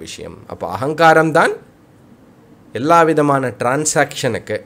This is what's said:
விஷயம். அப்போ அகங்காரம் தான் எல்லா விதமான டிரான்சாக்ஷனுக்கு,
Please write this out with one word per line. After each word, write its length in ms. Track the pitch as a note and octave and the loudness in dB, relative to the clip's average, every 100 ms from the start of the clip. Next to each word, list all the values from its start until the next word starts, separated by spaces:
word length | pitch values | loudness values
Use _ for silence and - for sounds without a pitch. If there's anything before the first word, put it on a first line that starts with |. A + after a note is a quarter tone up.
| D#2+ | -14
விஷயம். 320 | - E2 E2+ - | -16 -16 -16 -16
அப்போ 140 | F2+ E2+ F#2+ | -10 -8 -6
அகங்காரம் 600 | D#3+ D#3 E3 D#3+ D#3+ D#3+ | -6 2 4 4 2 2
தான் 140 | A3+ G#4+ - _ _ _ _ - _ _ _ - _ A2 | 0 -2 -14 _ _ _ _ -20 _ _ _ -20 _ -6
எல்லா 200 | C#3+ E3+ D#3+ | 2 4 4
விதமான 460 | D#3 D3 C#3 B2+ A2+ | 2 2 0 -2 -4
டிரான்சாக்ஷனுக்கு, 960 | A#2+ C#3 D3+ D#3+ C3+ - C3 G#2 - G#2+ | -4 -2 -2 -2 -2 -2 -4 -4 -6 -10